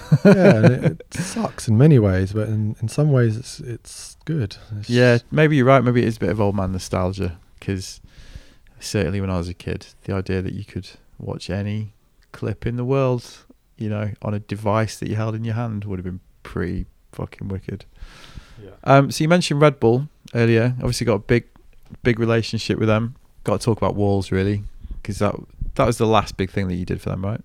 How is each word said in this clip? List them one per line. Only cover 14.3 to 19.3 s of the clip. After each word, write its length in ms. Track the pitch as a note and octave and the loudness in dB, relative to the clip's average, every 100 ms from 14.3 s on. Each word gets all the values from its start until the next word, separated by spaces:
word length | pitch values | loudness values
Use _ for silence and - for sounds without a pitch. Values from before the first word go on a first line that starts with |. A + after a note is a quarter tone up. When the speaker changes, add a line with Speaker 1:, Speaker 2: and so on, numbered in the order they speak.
Speaker 2:
a 60 | G#2 | -6
device 580 | - G2+ G#2+ G#2+ A2 - | -6 -6 -2 0 -2 -4
that 100 | G#2 | -6
you 60 | G#2 | -4
held 180 | A2 A2 | -4 -4
in 80 | |
your 120 | A#2 A2+ | -6 -6
hand 280 | A#2 G#2 | -6 -6
would 160 | G2+ F#2 | -8 -8
have 60 | F#2 | -8
been 160 | F2+ - _ | -10 -14 _
pretty 420 | - - F2 F#2 F2+ _ _ | -12 -6 -4 -4 -8 _ _
fucking 380 | - F2+ - G2+ | -12 -12 -10 -10
wicked. 340 | F#2+ - G2 - - - - - - - - | -8 -8 -12 -14 -20 -20 -20 -20 -20 -20 -20
Speaker 1:
Yeah. 60 | G2+ G2+ - | -20 -8 4
Speaker 2:
Um, 260 | C#3 C3+ | 6 4
so 120 | A#2 | 0
you 40 | |
mentioned 320 | D#3 | 2